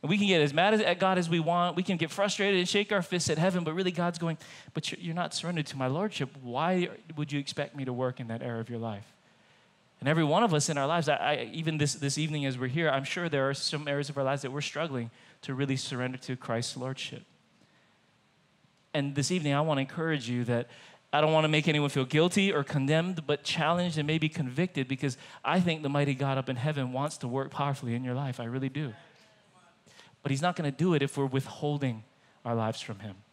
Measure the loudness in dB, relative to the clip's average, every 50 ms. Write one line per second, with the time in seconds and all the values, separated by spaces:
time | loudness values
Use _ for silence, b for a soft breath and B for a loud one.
0 | 0 0 2 2 4 6 6 6 6 4 4 4 4 6 6 4 4 2 2 2
1 | 2 2 4 2 2 2 2 0 2 2 2 2 2 2 0 -2 0 0 0 0
2 | 0 -2 0 0 0 0 2 0 2 2 4 2 2 2 2 0 0 2 0 0
3 | 0 0 -2 -2 0 0 2 2 2 2 2 2 -2 -2 -2 0 -2 -2 0 0
4 | -2 -2 -2 -2 -2 -4 -4 -4 B B B B B B B -6 -6 -6 -8 -8
5 | -8 -6 -4 -4 -4 -4 -4 -6 -6 -4 -2 -2 -4 -4 -4 -2 -2 0 0 0
6 | -2 -2 -2 -4 -6 -6 -6 -12 -12 -6 -2 0 0 2 2 2 0 -2 -4 -12
7 | -16 -14 -8 -8 -6 -4 -2 -4 -4 -4 -6 -6 -6 -6 -6 -8 -6 -4 -2 -2
8 | -2 -2 -2 -4 -8 -6 -6 -6 -4 -6 -4 -6 -6 -6 -6 -6 -6 -6 -6 -8
9 | -12 -16 -20 _ b b b b b b b b b b b b _ _ _ _
10 | 0 2 4 4 4 6 6 6 6 6 4 4 2 2 0 0 2 2 2 2
11 | 4 4 2 4 4 2 0 0 -2 -6 -6 -4 -2 -2 0 2 2 0 0 0
12 | -2 -2 0 0 -2 -2 0 0 0 -2 -2 -2 -4 -2 0 2 2 2 2 2
13 | 0 -2 -4 -4 -2 0 0 2 2 2 0 -2 -4 -4 -4 -4 -2 -2 -2 -2
14 | -2 -4 -2 -2 0 0 0 0 -2 -6 -6 -4 -6 -6 -4 -4 -4 -2 -2 -4
15 | -4 -6 B B B B B B -10 -8 -4 -2 0 0 0 -2 -2 -6 -4 -4
16 | -4 -4 -6 -8 -8 -8 -8 -8 -4 -4 -2 -2 -2 -4 -8 -8 -8 -8 -8 -8
17 | -10 -12 -12 -14 -18 _ _ _ _ _ _ _ b b b b b b b b
18 | b b b _ _ _ _ _ _ _ _ _ _ _ _ _ _ _ _ -2
19 | -2 0 0 0 0 2 0 0 2 2 2 2 2 2 2 0 0 -2 -4 -4
20 | -2 0 0 -2 -2 -2 -2 -2 0 2 0 0 0 -4 B B B B B B
21 | B _ 2 4 4 6 6 6 4 6 4 4 4 4 4 4 2 2 2 0
22 | -2 2 4 4 4 6 6 4 2 4 2 2 0 0 0 0 2 4 4 2
23 | 2 0 -4 -6 -2 -2 -2 -2 0 -4 -2 2 2 2 2 2 2 0 0 -2
24 | 0 0 0 2 2 0 0 -2 -4 -2 0 0 0 0 0 -2 -2 -2 -2 -2
25 | -2 -4 -4 B B B B B B 0 2 2 2 2 0 0 -2 -2 0 2
26 | 2 2 0 0 0 -2 0 -2 -2 -2 -4 -2 -2 -2 -2 -2 -4 -2 -2 -2
27 | -4 -4 -4 -6 -8 -4 -4 -4 -4 -4 -4 -4 -2 -2 -2 -4 -4 -4 -4 -2
28 | -2 -4 -4 -4 -4 -6 -6 -6 -8 -6 -4 -4 -4 -4 -4 -4 -8 -8 -8 -12
29 | -18 -20 -20 -20 -20 _ _ _ _ _ _ -20 _ -20 _ _ _ B B B
30 | B B B B _ -4 -2 0 0 -2 0 0 -2 -4 0 2 2 4 4 4
31 | 2 0 0 0 -2 0 0 -2 -2 -4 -8 -6 -4 -2 -2 0 -2 -2 -4 -4
32 | -10 _ b b b b b b b -4 -2 0 0 -2 -2 -4 -8 -10 -12 -10
33 | -10 -14 -14 -14 -20 _